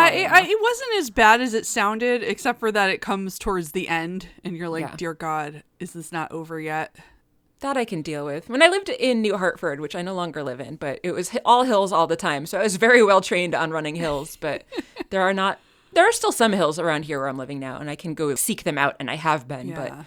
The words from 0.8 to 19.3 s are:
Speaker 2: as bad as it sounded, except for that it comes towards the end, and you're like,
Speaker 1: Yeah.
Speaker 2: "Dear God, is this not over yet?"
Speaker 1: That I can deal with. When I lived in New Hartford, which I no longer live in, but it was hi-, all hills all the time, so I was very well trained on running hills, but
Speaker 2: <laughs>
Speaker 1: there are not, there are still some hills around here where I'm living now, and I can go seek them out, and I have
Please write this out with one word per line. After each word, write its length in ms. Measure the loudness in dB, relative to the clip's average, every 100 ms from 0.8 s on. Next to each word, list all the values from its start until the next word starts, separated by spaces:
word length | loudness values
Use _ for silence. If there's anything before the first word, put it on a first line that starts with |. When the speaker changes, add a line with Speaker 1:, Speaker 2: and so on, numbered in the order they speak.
| -2 -2
Speaker 2:
as 100 | -2
bad 320 | 4 6 6
as 120 | 4
it 120 | -2 -2
sounded, 580 | -2 0 0 0 0
except 360 | -2 -4 -2 -2
for 100 | -2
that 180 | 2 2
it 120 | 0
comes 360 | -2 -4 -4 -6
towards 360 | -4 -4 -4
the 160 | -6 -2
end, 380 | -2 -4 -8 -10 -12 -10
and 100 | -8
you're 140 | -6
like, 160 | -6 -6
Speaker 1:
Yeah. 100 | -6
Speaker 2:
"Dear 180 | -8
God, 500 | -6 -4 -4 -6 -12 _ -14
is 140 | -14
this 220 | -12 -10
not 180 | -8 -8
over 260 | -8 -10 -8
yet?" 340 | -6 -4 -6 _ -20 _ _ _ _ -10
Speaker 1:
That 140 | -4 -2
I 100 | -2
can 180 | -4
deal 200 | -6 -8
with. 260 | -6 -8 -4
When 120 | 2
I 60 | 4
lived 200 | 2 -4
in 320 | -2 0 2
New 140 | 0 0
Hartford, 440 | 0 -2 -4 -4
which 160 | -8 -8
I 80 |
no 100 | -6
longer 300 | -6 -6 -6
live 160 | -8 -8
in, 160 | -10 -8
but 240 | -8 -6
it 80 | -4
was 180 | -4 -4
hi-, 100 | -2
all 200 | 4 6
hills 280 | 6 2 4
all 140 | 2 2
the 100 | 2
time, 300 | -2 -2 -4
so 140 | -2
I 40 |
was 120 | 0 2
very 280 | 6 8
well 160 | 8 6
trained 360 | 4 -2 0 0
on 160 | -2
running 240 | -2 -4 -4
hills, 400 | -4 -4 -6 -8
but 280 | -6 -6 -8 -12 -12
Speaker 2:
<laughs> 220 | -12 -6
Speaker 1:
there 140 | 0
are 100 | 2
not, 260 | 2 0 -2 _ _ _
there 160 | 4 6
are 40 |
still 200 | 4 0
some 220 | 2 2
hills 240 | 4 2 2
around 280 | 0 0 -2
here 120 | -4
where 80 | -4
I'm 100 | -6
living 220 | -8 -8
now, 200 | -8 -10
and 100 | -10
I 60 | -10
can 180 | -8
go 200 | -4 -2 0
seek 280 | -2 -2
them 140 | -2 0
out, 180 | 0 0
and 100 | -8
I 60 | -4
have 320 | 0